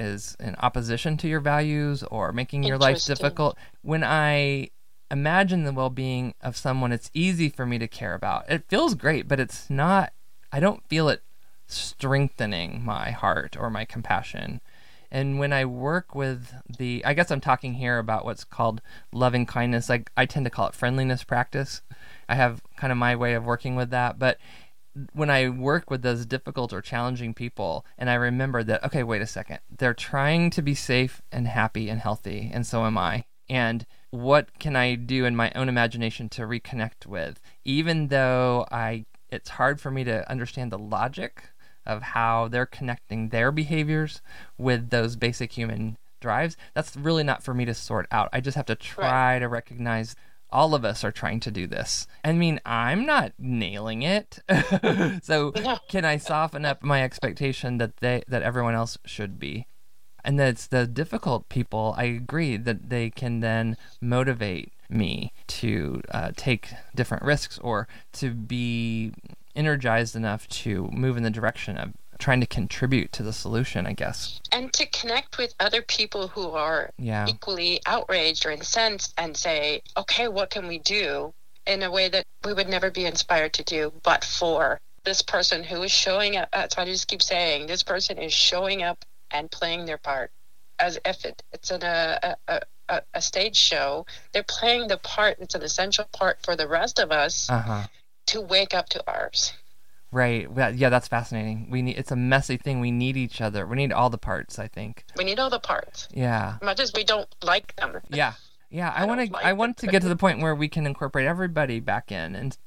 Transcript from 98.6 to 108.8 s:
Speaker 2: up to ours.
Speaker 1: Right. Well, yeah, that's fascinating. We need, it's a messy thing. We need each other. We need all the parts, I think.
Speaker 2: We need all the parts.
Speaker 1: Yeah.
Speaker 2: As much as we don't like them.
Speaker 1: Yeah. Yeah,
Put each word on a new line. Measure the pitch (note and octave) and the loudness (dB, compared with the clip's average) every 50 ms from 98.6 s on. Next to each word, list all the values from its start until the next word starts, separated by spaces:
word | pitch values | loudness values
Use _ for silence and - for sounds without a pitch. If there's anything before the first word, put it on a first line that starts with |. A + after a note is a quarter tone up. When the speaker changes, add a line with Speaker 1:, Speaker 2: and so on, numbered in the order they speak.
| G3 - - | 4 4 2
Speaker 2:
up | F3+ E3+ - | 0 0 0
to | - - - - | -4 -4 -4 -4
ours. | - - G#1+ - - - - - - - - - - - - - - - - - - | -2 -2 -4 -2 0 0 0 0 -2 -6 -14 -16 -16 -16 -16 -16 -16 -16 -14 -4 2
Speaker 1:
Right. | B2+ B2+ A#2+ A#2 A2+ F2+ B1+ | 4 4 6 4 2 0 -2
Well, | G2 B2+ C3 A2+ A#2+ | 2 2 2 2 4
yeah, | B2 C3+ B2+ | 4 4 6
that's | B2 B2 B2 - | 6 6 4 4
fascinating. | - A#2 A#2 - - A2+ G#2+ A2 A2 A2 A2 - | -2 -2 -2 -2 -4 -4 -2 -2 -4 -4 -4 -2
We | B2 B2+ B2+ | -2 0 0
need, | B2+ - - | 0 0 -2
it's | C3 - C3+ | -4 -2 0
a | |
messy | B2 B2 B2+ C3 C3+ C#3 - B2+ | 2 4 6 6 4 4 2 -2
thing. | B2 - C#3+ C3+ B2+ | -2 0 -2 0 0
We | A#2+ B2 A#2+ | 0 2 2
need | A#2+ B2 B2+ C3 | 2 2 2 2
each | C3+ B2+ A#2 - - | 0 0 -2 -2 -2
other. | A#2 G#2+ G2+ G#2+ F#2 | -2 0 0 0 -2
We | E2+ A#2 | 0 0
need | B2+ C#3 C3+ F#2+ | 0 2 2 4
all | F2 A#2+ B2+ | 4 4 4
the | A#2 A2 | 4 2
parts, | - - F#2+ D2 - - - - | -2 -2 -2 -2 -4 -6 -8 -8
I | G#2+ G#2+ | -8 -8
think. | - - G#2 A2 A2+ - - - - | -6 -8 -8 -8 -8 -12 -14 -14 -4
Speaker 2:
We | - F#3 | -2 -2
need | F#3+ G3 A3+ | 0 2 0
all | C4 C4+ | 2 0
the | B3+ A#3+ | 0 -2
parts. | - - D3 - - - - - - - - | 0 -2 -2 -2 -2 -6 -10 -12 -12 -10 -4
Speaker 1:
Yeah. | - B2+ B2 A#2 A2 G2+ G2 G#2+ A2+ | -2 0 2 2 2 0 -2 -4 -4
Speaker 2:
As | - | -2
much | G3+ G3 - | -2 0 0
as | C5+ A#3+ - | 0 0 0
we | - G#3+ | -2 2
don't | G3 G#3+ G#3+ G3 - - - - | 2 2 2 0 -4 -10 -6 2
like | E3+ F3 - G#3 - - | 2 2 2 2 -2 -8
them. | - - C3+ - F#2 - - | -6 -6 -4 -6 -8 -10 -6
Speaker 1:
Yeah. | C#3+ D3 D3 B2 A2 - - - - - - - | 0 2 2 2 0 -4 -16 -20 -20 -20 -20 -12
Yeah, | - D#3+ | -6 -4